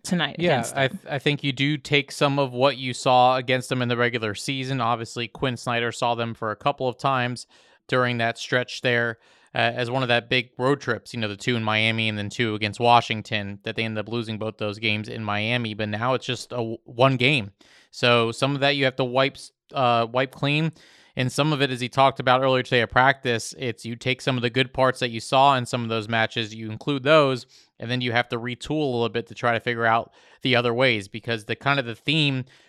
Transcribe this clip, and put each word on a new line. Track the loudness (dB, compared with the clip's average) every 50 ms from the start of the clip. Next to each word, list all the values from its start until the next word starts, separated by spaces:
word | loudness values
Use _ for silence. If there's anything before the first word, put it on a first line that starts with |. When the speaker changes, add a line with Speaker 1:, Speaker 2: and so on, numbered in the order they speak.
| -6
Speaker 1:
tonight | -4 -2 -2 -2 -2 -2 -2
Speaker 2:
Yeah, | 0 2
Speaker 1:
against | 2 2 0 -2 -2
Speaker 2:
I | -2 -2 -2
Speaker 1:
them. | -2 -6
Speaker 2:
th-, | -10 -8 -8
I | -2
think | 0 0 0 0 -2
you | -4 -2
do | 0 0 0 -2 -2
take | -2 0 0 0 0 0
some | -2 0 0 0 2 0
of | -2 -2
what | 0 0 2 2 0 0
you | -4 -8 -6
saw | -2 2 4 6 6 6 6 4 2
against | 0 0 0 0 0 -2
them | -2 -2
in | 0 0
the | 0 0
regular | 0 0 0 -2 -4 -4 -6
season. | -6 -6 -6 -6 -4 -4 -4 -2 -2
Obviously, | 0 0 -2 -2 -4 -8 -8 -8 -8 -8
Quinn | -6 -4 -4 -4 -4
Snyder | -4 -4 -4 -2 -2 -2 -2
saw | -2 -2 0 0 0
them | 0 -2 -4 -6
for | -6 -6 -6
a | -6
couple | -2 -2 -2 -2 -2 -2 -4
of | -4 -2
times | -2 0 0 0 -2 -2 -4 -8 -12 -16 _ _ _ _ _ _ _ -2
during | 0 2 2 2 0 0
that | 0 -2 -2 -4
stretch | -4 -2 -2 -2 -2 -2 -6 -4
there, | 0 0 2 2 2 0 -2 -6 _ _ _ _ _ _ -2
uh, | 0
as | 0 0 0 -2 -4 -2
one | -2 -2 0
of | 2
that | 2 0 0 0
big | 0 0 0 -2 _ -2
road | 0 0 0 0
trips, | -2 -4 -4 -4 -6 -10 -8
you | -6
know, | -4 -4
the | -6 -4
two | -2 -2 -2
in | 0 0
Miami | 0 2 2 2 2 2 2 0 -2
and | -2 -4
then | -6 -6
two | -4 -2 -2 -2 -2
against | -2 -4 -4 -2 0
Washington, | 4 6 6 6 4 2 -2 -6 -6 -4 -4 -4 -4 -6 -8 -8 -8
that | -6 -4
they | -4 -4
ended | -4 -4 -6 -6
up | -4
losing | -4 -6 -4 -6 -6 -6
both | -6 -8 -6 -6
those | -6 -6 -6 -4
games | -2 -2 -2 -2 -4 -6
in | -8 -8 -6
Miami. | -4 -2 -2 -2 -2 -2 -2 -2 -4 -4
But | -4 -4 -4
now | -4 -4 -2 -2 -2
it's | -2 -4
just | -6 -8 -8 -8 -8
a | -8 -6
w-, | -6 -6 -6 -10 _
one | -8 0 4 4 4 4 4
game. | 2 2 2 2 -2 -6 -10 _ _ _ _ _ _ _
So | -6 0 2 4 4 4 4 2
some | 0 -2 -2 0 0
of | 2
that | 2 2 2
you | 2 2
have | 0 0 0
to | -2
wipe | 0 2 2 2 0 -2 -6
s-, | -16 -20 _ _ _ _ -2
uh, | 0 2 4 4 2 2 0
wipe | 0 -2 -2 -2
clean. | -4 -4 -2 0 0 0 0 -2 -4 _ -14 -20 _ _ _ _ _
And | -2 -2 0
some | 0 0 2 2
of | 2 2 0
it, | 0
as | 0 -2
he | -6 -2
talked | 2 4 4 4 4 2
about | 2 4 4 4
earlier | 4 4 2 2
today | 2 2 2 2
at | 2 2
practice, | 4 4 6 6 4 2 0 -2 -2 -2 -4 -8 -10 -8
it's | -6 -6 -6 -8 -10
you | -12 -10
take | -6 -4 -4 -4 -2
some | -2 -2 -2 0
of | -2
the | 0
good | 0 0 -2 0
parts | 0 2 2 2 2 0
that | -4 -4
you | -4 -6
saw | -4 0 4 4 6 6 4
in | 2 0
some | -2 -4 -4
of | -4 -2
those | -2 -4 -2 -2
matches, | 0 0 0 0 -2 -4 -6 -6 -6
you | -10 -10 -10
include | -10 -8 -4 -4 -4 0
those, | 2 6 6 6 6 4 2 -2 -6 -10 _ -20 _ _ _ -12
and | -8 -6
then | -4 -4
you | -2 0
have | 0 0 0 0
to | -2 -6
retool | -6 -8 -10 -8 -6 -6 -4 -2 -2
a | 0 0
little | 0 0 0
bit | -2 -4 -6 -6
to | -6
try | -4 0 0 0
to | 0
figure | 0 -2 -2 0 2 2
out | 2 2 0 -4 _ _ _ _ _ _ 0
the | 2 4
other | 4 4 2 2
ways, | 2 2 2 2 0 -2 -8
because | -12 -10 -6 -4 -6 -4 -4
the | -6 -8
kind | -4 -2 -2 0 0
of | -2 -4
the | -8
theme | -6 _ 0 0 2 2 0 0 -2 -6 -8 -14 _ _